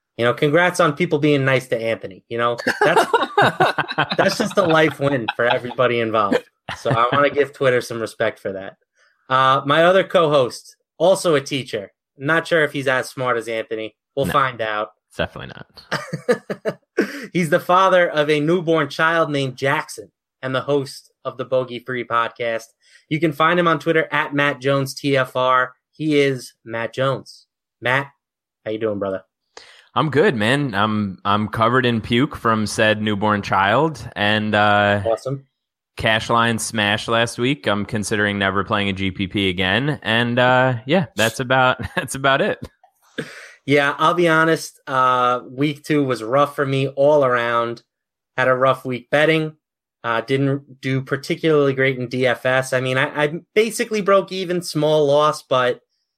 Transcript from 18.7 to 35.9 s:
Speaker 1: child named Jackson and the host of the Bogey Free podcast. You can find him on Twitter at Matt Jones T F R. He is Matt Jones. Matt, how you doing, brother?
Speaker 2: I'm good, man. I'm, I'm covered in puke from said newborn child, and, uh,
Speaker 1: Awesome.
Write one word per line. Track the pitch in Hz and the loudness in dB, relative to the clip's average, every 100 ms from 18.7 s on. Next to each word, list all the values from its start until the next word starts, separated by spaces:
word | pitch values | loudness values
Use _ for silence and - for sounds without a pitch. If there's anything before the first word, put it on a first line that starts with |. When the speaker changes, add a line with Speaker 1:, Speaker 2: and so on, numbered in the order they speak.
| 160 139 | 0 0
Speaker 1:
child | - 160 165 151 | -2 0 2 0
named | 143 135 135 | -2 -4 -4
Jackson | 135 151 - - 98 _ _ _ | -2 -2 -4 -14 -18 _ _ _
and | 131 | -6
the | 131 | -4
host | 123 143 135 - - _ 131 | -2 -2 -2 -12 -20 _ -12
of | 131 | -10
the | 123 | -2
Bogey | 131 127 120 | -2 -2 -8
Free | - 123 | -8 -8
podcast. | 113 117 113 - 117 113 - _ _ _ _ | -2 -2 -2 -4 -4 -4 -8 _ _ _ _
You | 151 | -2
can | 165 | 0
find | 139 160 175 | 2 2 4
him | 170 | 2
on | 160 | 0
Twitter | 165 160 - | 0 0 0
at | 147 156 143 | -2 -2 0
Matt | 143 131 | 0 0
Jones | 135 139 135 | 0 0 -2
T | - 143 135 | -4 -2 0
F | 131 127 | 0 0
R. | 127 127 127 - _ | 2 2 0 -6 _
He | - 156 143 | -8 0 2
is | 139 131 - - | 2 0 -8 -20
Matt | 113 113 113 | -10 -8 -6
Jones. | - 135 117 - - _ _ _ _ | -2 -2 -2 -8 -20 _ _ _ _
Matt, | 120 131 139 _ _ _ _ _ | -2 -2 -2 _ _ _ _ _
how | 110 | -8
you | 110 | -4
doing, | 110 101 | -4 -2
brother? | 98 95 - _ _ - - - _ | -4 -6 -10 _ _ -20 -20 -20 _
Speaker 2:
I'm | 117 151 | -2 0
good, | 165 202 120 | 2 2 2
man. | 107 139 143 | 0 0 0
I'm, | 98 107 107 101 90 101 | 0 0 0 -2 -4 -2
I'm | 104 107 | 0 0
covered | 107 113 127 123 | 0 2 4 2
in | 117 | 0
puke | - 120 147 - | 0 0 0 0
from | 117 110 104 | 0 0 -2
said | - 110 107 | 2 2 2
newborn | 107 104 107 104 | 0 -2 0 0
child, | - 98 98 120 160 139 - - | 0 2 4 2 0 -4 -12 -2
and, | 104 107 107 104 | 0 0 0 2
uh, | 104 104 101 101 107 | 4 4 4 2 0
Speaker 1:
Awesome. | 110 131 139 - _ _ _ _ | -2 -4 -8 -10 _ _ _ _